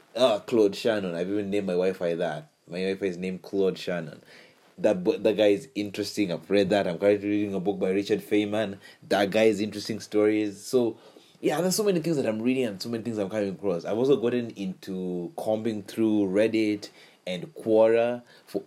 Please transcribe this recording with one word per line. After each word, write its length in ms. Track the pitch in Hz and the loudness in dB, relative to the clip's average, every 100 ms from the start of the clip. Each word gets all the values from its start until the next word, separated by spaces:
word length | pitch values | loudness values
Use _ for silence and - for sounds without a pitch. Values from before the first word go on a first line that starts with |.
| _ - | _ 2
uh, 240 | 123 101 | 2 2
Claude 360 | - 117 104 98 | 0 4 4 2
Shannon. 400 | 120 107 95 82 | -2 0 -2 -4
I've 140 | 92 | -4
even 200 | 104 98 | -4 -2
named 180 | 101 95 | -2 0
my 60 | |
Wi-Fi 420 | 90 95 92 87 85 | 0 0 0 -2 -2
that. 340 | 85 76 - _ - | -4 -6 -12 _ -12
My 160 | 85 95 | -6 -4
wife 180 | 95 | -2
is 140 | 98 85 | -4 -4
named 240 | 92 92 | -6 -8
Claude 360 | - 98 95 87 | -6 0 0 0
Shannon. 460 | - 87 78 - - - - _ _ - | -4 -6 -6 -14 -20 -20 -20 _ _ 0
That 260 | 107 95 | 0 2
bo-, 140 | 90 104 | 0 2
that 200 | 110 101 | 2 4
guy 100 | 104 | 4
is 200 | 101 - 98 | 4 0 -6
interesting. 560 | 104 101 101 - 95 | -6 -6 -4 -2 -2
I've 180 | 80 - | -2 0
read 200 | 101 95 | 2 4
that. 180 | 101 92 | 2 2
I'm 100 | 82 | 2
currently 320 | 101 101 101 | 2 2 2
reading 240 | 104 104 | 0 0
a 60 | 98 | -2
book 200 | 90 95 | -2 -2
by 120 | 95 | 0
Richard 300 | 95 98 101 | 0 0 -2
Feynman. 560 | - 107 104 107 104 98 - - - | 0 0 2 -2 -4 -6 -16 -14 -2
That 240 | 98 101 | 0 2
guy 120 | 107 | 4
is 160 | 113 98 | 4 4
interesting 400 | 107 101 101 107 | -2 -6 -8 -8
stories. 640 | - 107 107 107 107 98 | -2 2 4 2 -2 -6
So, 360 | - 127 117 113 - - - _ | -2 0 0 -4 -14 -20 -20 _
yeah, 180 | 165 151 | -2 0
there's 140 | 185 185 | 0 0
so 80 | |
many 160 | 208 175 | 0 0
things 160 | 160 147 | 0 -2
that 100 | 110 | 0
I'm 160 | 110 | 0
reading 240 | 120 131 120 | 0 0 -2
and 160 | 95 | -4
so 80 | 117 | -6
many 140 | 117 | -6
things 140 | 117 107 | -4 -4
I'm 120 | 95 | -4
coming 200 | 107 101 | -2 -4
across. 360 | 90 101 85 80 | -2 -2 -2 -2
I've 120 | 107 | 0
also 180 | 131 127 | 2 2
gotten 360 | 117 123 117 | 2 -2 -4
into 800 | 98 95 - - 92 92 90 85 - | -6 -8 -8 -10 -8 -6 -6 -8 -6
combing 460 | 110 110 113 107 | -2 -2 -2 -6
through 460 | 98 - 110 107 95 | -6 -2 0 2 2
Reddit 600 | 98 113 113 107 104 - - - _ - | 2 2 2 0 -2 -8 -20 -20 _ -8
and 260 | 90 82 | -8 -10
Quora 680 | - 117 110 113 113 120 123 - - - | -8 2 6 6 4 2 -2 -10 -20 -10
for 180 | 98 | -10